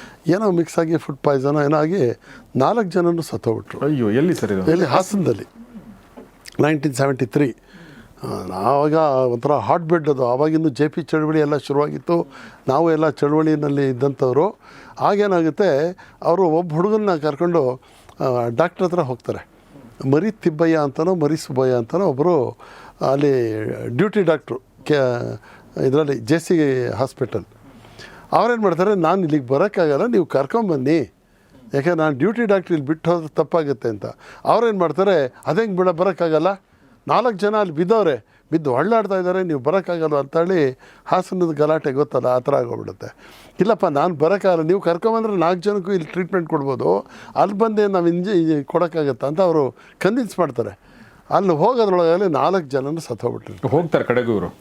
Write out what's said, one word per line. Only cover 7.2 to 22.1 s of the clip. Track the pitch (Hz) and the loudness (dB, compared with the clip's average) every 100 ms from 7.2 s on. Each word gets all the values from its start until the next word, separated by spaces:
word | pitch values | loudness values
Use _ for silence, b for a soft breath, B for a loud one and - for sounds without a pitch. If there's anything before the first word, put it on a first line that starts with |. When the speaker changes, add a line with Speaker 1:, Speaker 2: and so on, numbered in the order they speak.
| 127 | -2
Speaker 1:
ತ್ರೀ. | 147 139 - B B B B B - | 0 0 -4 B B B B B -16
ಆ, | 127 101 92 | -10 -10 -8
ಆವಾಗ | 92 113 143 151 160 151 131 127 | -2 0 2 2 2 2 2 0
ಒಂಥರ | 120 139 | 0 0
ಹಾಟ್ | 139 107 170 | 0 2 0
ಬೆಡ್ | 160 175 147 | 0 0 0
ಅದು. | 131 120 | 0 0
ಆವಾಗಿಂದು | 127 156 160 160 | 0 0 0 0
ಜೆ | 123 147 | 0 -2
ಪಿ | 180 | -4
ಚಳವಳಿ | 143 160 151 156 | -4 -2 0 0
ಎಲ್ಲ | 147 147 | 0 -2
ಶುರುವಾಗಿತ್ತು, | - 143 147 147 151 170 - B B B - | 0 0 -2 -4 -2 -2 -2 B B B 0
ನಾವು | 139 170 | 2 2
ಎಲ್ಲ | 156 156 | 2 0
ಚಳವಳಿನಲ್ಲಿ | - 147 151 156 151 147 143 135 | 0 0 2 2 0 0 0 -2
ಇದ್ದಂಥವ್ರು. | 123 139 135 131 127 196 - B B B - | 0 -2 0 0 2 0 -2 B B B -2
ಆಗೇನಾಗುತ್ತೆ, | - 202 208 175 160 147 190 135 170 185 B B | 0 2 2 2 2 2 2 2 0 -4 B B
ಅವರು | 147 175 | 0 2
ಒಬ್ಬ | 180 156 180 | 2 2 0
ಹುಡುಗನ್ನ | 156 202 214 202 160 | -2 0 0 0 0
ಕರ್ಕೊಂಡು, | 151 143 175 170 131 127 b b b - | -2 -2 0 2 0 -2 b b b -6
ಆ, | 139 123 120 | -2 0 0
ಡಾಕ್ಟ್ರ್ | 117 170 - 180 | 0 -2 -2 -2
ಹತ್ರ | 175 | 0
ಹೋಗ್ತಾರೆ. | 131 123 - 101 - _ _ - - - 135 | -2 -6 -8 -10 -12 _ _ -20 -20 -6 0
ಮರಿ | 143 214 | 2 2
ತಿಬ್ಬಯ್ಯ | 202 175 156 165 160 | -2 -2 0 2 2
ಅಂತನೋ | 143 147 165 | 0 -2 -2
ಮರಿ | 180 147 156 | 0 0 -2
ಸುಬ್ಬಯ್ಯ | - 131 131 | -4 0 2
ಅಂತನೋ | 123 113 170 | 0 -2 -2
ಒಬ್ಬರು | 190 | -2